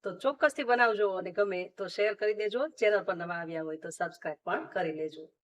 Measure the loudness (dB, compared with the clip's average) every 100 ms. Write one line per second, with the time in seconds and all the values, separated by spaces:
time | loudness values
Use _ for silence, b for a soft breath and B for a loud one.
0 | -8 -2 -2 2 2 2 2 4 4 4
1 | 2 0 -4 0 2 0 -6 -8 -8 0
2 | 0 2 0 0 -2 -2 -4 2 4 4
3 | 0 -4 -4 -6 -4 -6 -6 -6 -10 -4
4 | -4 -4 -8 -6 -4 -4 -2 -2 -2 -2
5 | -6 -8 -18 _